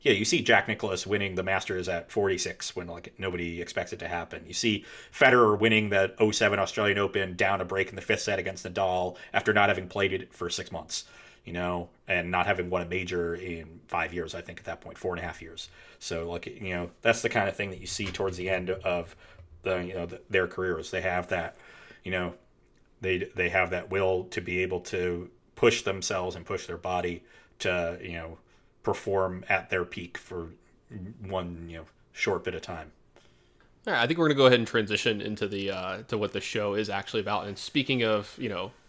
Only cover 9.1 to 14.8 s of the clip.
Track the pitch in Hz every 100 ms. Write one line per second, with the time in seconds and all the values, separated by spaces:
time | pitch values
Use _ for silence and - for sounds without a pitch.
9.1 | - - 104 104 104 101 95 90 101 98
10.1 | 92 - - 87 - 90 82 78 - -
11.1 | - - - - 87 87 87 87 _ -
12.1 | 90 87 90 90 95 90 90 85 92 87
13.1 | 90 85 85 92 82 78 82 - 87 82
14.1 | 87 82 85 - 90 - 82